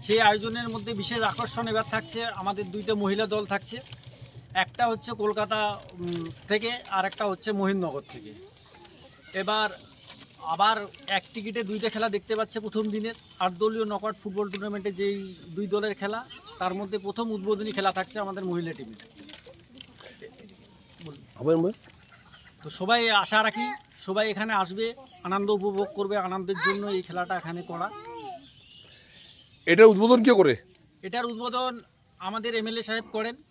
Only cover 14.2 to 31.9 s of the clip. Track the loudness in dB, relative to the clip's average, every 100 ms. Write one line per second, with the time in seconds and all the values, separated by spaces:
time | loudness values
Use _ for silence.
14.2 | -8 -4 0 -2 -2 -4 -6 -2 -2 -2
15.2 | -8 -14 -12 -6 -2 0 -2 -4 -4 -6
16.2 | -10 -18 -18 -6 -4 -4 -4 -6 -6 -6
17.2 | -4 -4 -2 -2 -2 0 0 0 -6 -6
18.2 | -6 -4 -4 -2 -4 -8 -12 -14 -18 -20
19.2 | -18 -18 -18 -20 -20 -20 -20 -20 -20 -18
20.2 | -20 -20 -20 -20 -20 -20 -20 -18 -18 -18
21.2 | -20 -6 2 2 2 -2 -16 -20 -20 -20
22.2 | -20 -20 -20 -18 -14 -8 2 4 6 4
23.2 | 4 4 2 0 -4 -6 -14 -16 -4 0
24.2 | 0 0 0 0 0 -2 -4 -6 -18 -12
25.2 | -2 0 2 2 2 0 -2 -2 -2 0
26.2 | 0 -4 -4 2 2 2 -2 -4 -4 -6
27.2 | -4 -4 -4 -10 -8 -6 -6 -8 -14 -14
28.2 | -14 -14 -18 -20 -20 -20 -20 -20 -20 -20
29.2 | -20 -20 -20 -10 2 12 12 12 8 8
30.2 | 10 8 8 6 -2 -20 _ _ -6 -4
31.2 | -4 -4 -4 -2 -2 -4 -16